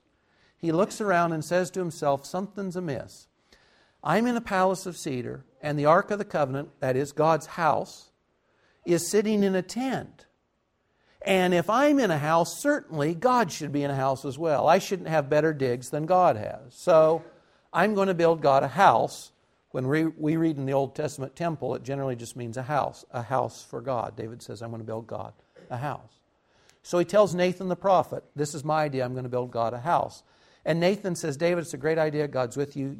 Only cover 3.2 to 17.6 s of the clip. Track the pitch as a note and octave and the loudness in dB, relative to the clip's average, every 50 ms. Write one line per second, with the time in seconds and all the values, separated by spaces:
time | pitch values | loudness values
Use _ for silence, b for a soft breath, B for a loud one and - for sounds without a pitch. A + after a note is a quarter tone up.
3.2 | - _ b b b b b b b b b b b b b b - D3 D#3+ G#3 | -20 _ b b b b b b b b b b b b b b -2 0 0 2
4.2 | A#3 B3 A#3 A#3 A#3 - G3+ F#3 F#3 F#3+ F#3+ F#3 - F#3 D#3+ - - D#3 C3 B2 | 2 2 0 -2 -2 -2 2 2 2 2 2 -2 -6 -10 -12 -8 -6 -6 -4 -4
5.2 | A#2 A#2+ B2+ C3+ - _ _ _ - D3+ D3 D3 C#3+ D3+ E3 F#3+ G3 - G#3 G3+ | -4 -6 -10 -10 -14 _ _ _ -6 -4 -2 4 6 6 6 6 4 2 -2 -4
6.2 | G3+ - - D#3+ D3 C3 C3 C#3 D3 - - _ C#3 C3 B2+ B2+ D3 C#3 - D#3 | -4 -4 -2 0 0 0 -2 -4 -8 -10 -8 _ -2 0 0 0 -2 -2 0 2
7.2 | D3+ D#3+ D#3+ D3+ D#3 - - F3 E3+ D3+ - - F#3+ - - - - _ _ _ | 2 4 2 2 -2 -6 -4 0 2 2 2 2 -2 -6 -12 -20 -20 _ _ _
8.2 | _ _ _ _ _ _ _ _ _ _ _ _ - E3+ E3+ E3 E3 - - G#3 | _ _ _ _ _ _ _ _ _ _ _ _ -2 0 0 0 0 0 0 2
9.2 | G#3 G#3+ A3 G#3 G3 G3 F#3+ F#3 F3+ - - A3+ C4 C4+ A3+ C#3+ A#2 - - - | 2 2 2 2 2 2 2 0 -2 -4 -6 -6 -4 -4 -4 -6 -6 -10 -16 -20
10.2 | _ _ _ _ _ _ _ _ _ _ _ _ _ _ _ _ _ _ _ _ | _ _ _ _ _ _ _ _ _ _ _ _ _ _ _ _ _ _ _ _
11.2 | - - F#3+ F#3 F3+ F3+ F3+ E3+ E3 - A3 B3+ C#4+ D4 D4 C#4 A#3+ F#3 D#3+ C#3+ | 0 2 2 4 4 4 2 2 2 2 2 4 4 4 4 4 4 2 2 0
12.2 | D3 D#3 E3 E3+ E3+ E3 - - - C#4+ D4 C4+ - - D#3+ D3+ C#3+ D#3 F3 E3 | 0 2 2 2 2 0 -4 -2 0 0 0 0 -2 -6 -4 -2 -2 -2 0 0
13.2 | A#3+ B3 B3+ A#3+ A3 D#3 - - D#3 C3+ C3+ C#3+ C#3+ C#3 C#3 C3+ C3 C3+ C3 C3 | 2 2 4 2 2 0 -4 -6 -6 -4 -2 -2 -2 -2 -2 0 0 0 -2 -2
14.2 | - C#3 B2 C#3+ E3+ D#3+ D3 A#2 A#2 D3 E3+ G3 - - G3+ F3+ - D#3+ D#3+ D#3 | -4 -8 -6 -4 -2 0 2 4 4 6 4 4 2 -2 -6 -6 -2 0 0 0
15.2 | C#3 C3+ D3+ D3+ D3+ D#3+ D#3 C3+ C3+ B2 A#2+ C3 B2 - D3+ D3 D#3 D#3+ F#3 F#3 | 0 2 2 2 2 2 0 0 -2 -2 -2 -4 -6 -6 -6 -6 0 2 4 4
16.2 | F3+ D#3+ B2 G#2+ G#2 G#2+ G#2+ - B2+ B2 - - - F3+ E3+ D#3 D#3 D#3 E3 D#3+ | 6 4 4 2 -4 -8 -10 -12 -16 -20 -20 -4 2 6 6 8 8 6 4 0
17.2 | D#3+ b b b b b b b | -4 b b b b b b b